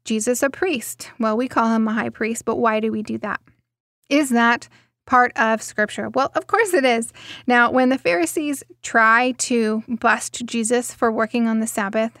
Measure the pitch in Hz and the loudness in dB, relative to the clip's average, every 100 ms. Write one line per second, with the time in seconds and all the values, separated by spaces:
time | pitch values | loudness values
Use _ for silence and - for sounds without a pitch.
0 | - 220 214 247 277 - 381 277 - - | -6 -4 -2 0 -2 -2 -4 -4 -6 -14
1 | - - 220 214 254 - 226 226 220 220 | -16 -4 -2 -2 -2 0 2 2 0 -2
2 | 233 - 220 233 - 240 233 220 220 214 | -4 -4 -4 -4 -4 0 0 0 -2 -4
3 | 208 220 - - - _ _ _ _ _ | -6 -8 -8 -10 -12 _ _ _ _ _
4 | _ 285 277 233 233 233 - _ _ _ | _ 0 2 2 2 2 -4 _ _ _
5 | - 247 247 - 220 220 - - 208 - | 0 4 4 2 0 0 -4 -4 -4 -4
6 | 214 254 269 320 392 403 440 349 262 233 | -4 -2 0 -2 0 0 2 2 2 2
7 | 233 - - - - 247 240 254 254 269 | -2 -12 -20 -10 0 4 4 4 2 2
8 | - 349 330 - 294 277 - - - 233 | 0 0 0 -2 -4 -6 -10 -18 -2 2
9 | 220 226 254 254 - 240 220 220 - 233 | 4 4 2 -2 -2 0 0 -2 -4 -2
10 | 233 220 - - 233 233 220 247 240 - | 0 0 -2 -10 -6 -4 0 0 -2 -2
11 | 233 214 220 240 226 226 220 - 196 220 | -2 0 -2 0 0 0 -2 -4 -4 -2
12 | 226 - | -4 -6